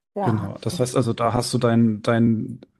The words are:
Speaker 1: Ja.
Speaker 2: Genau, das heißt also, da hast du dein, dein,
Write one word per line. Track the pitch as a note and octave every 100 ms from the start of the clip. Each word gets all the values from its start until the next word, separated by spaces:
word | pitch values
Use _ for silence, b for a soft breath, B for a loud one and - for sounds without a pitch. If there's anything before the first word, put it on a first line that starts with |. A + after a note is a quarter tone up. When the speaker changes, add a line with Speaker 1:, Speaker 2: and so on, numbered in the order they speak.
| _
Speaker 1:
Ja. | G3+
Speaker 2:
Genau, | G3 G#2+ G2+ -
das | A2+ -
heißt | B2 C3
also, | A2+
da | A2+ A#2
hast | A#2+ A#2+
du | B2
dein, | A#2+ A#2 A#2 G#2
dein, | A#2+ A#2 A#2 A2+ - B2 - -